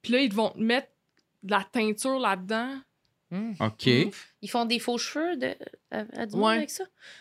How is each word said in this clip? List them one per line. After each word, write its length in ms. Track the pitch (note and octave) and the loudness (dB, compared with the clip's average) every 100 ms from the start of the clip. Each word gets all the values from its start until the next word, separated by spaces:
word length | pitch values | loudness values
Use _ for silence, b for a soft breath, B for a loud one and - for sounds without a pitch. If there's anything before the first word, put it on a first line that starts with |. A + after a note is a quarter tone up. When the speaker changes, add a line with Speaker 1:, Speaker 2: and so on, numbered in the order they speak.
Speaker 1:
Puis 100 | - | 2
là, 60 | B3 | 2
ils 120 | C4+ | 4
vont 180 | G3 G#3+ | 2 0
te 80 | - | 2
mettre 300 | A3 A#3+ C#4 _ _ _ _ _ | 2 2 0 _ _ _ _ _
de 80 | F#3+ | -2
la 120 | G3+ F#3+ | 0 0
teinture 480 | A#3+ G#3+ G#3+ C4 C4+ | 0 0 2 0 0
là-dedans. 500 | A#3 F#3+ F#3 A3 B3+ C4+ - _ _ _ _ | 0 0 -2 -4 -4 -8 -14 _ _ _ _
Speaker 2:
Hmm. 220 | F3+ A3+ G3 | -6 -6 -2
Speaker 3:
OK. 260 | A2 - C3+ | -2 2 4
Speaker 1:
Mm. 240 | B2 G3 B B B | 6 4 B B B
Speaker 2:
Ils 80 | G3+ | -4
font 140 | A#3+ | -2
des 140 | A#3 A#3 | 0 0
faux 180 | A#3+ A#3+ | 0 -2
cheveux 380 | - C#4+ E4+ D#4+ | -2 -2 -2 -2
de... 180 | B3+ - - - _ | -4 -6 -14 -18 _
à, 140 | A3 G#3+ - | -10 -8 -8
à 40 | A3 | -4
du 80 | G3+ | 2
monde 80 | G#3+ | 4
Speaker 1:
Ouais. 100 | A3+ | 2
Speaker 2:
avec 140 | D4 | -2
ça ? 140 | - F#4 B B B | -6 -10 B B B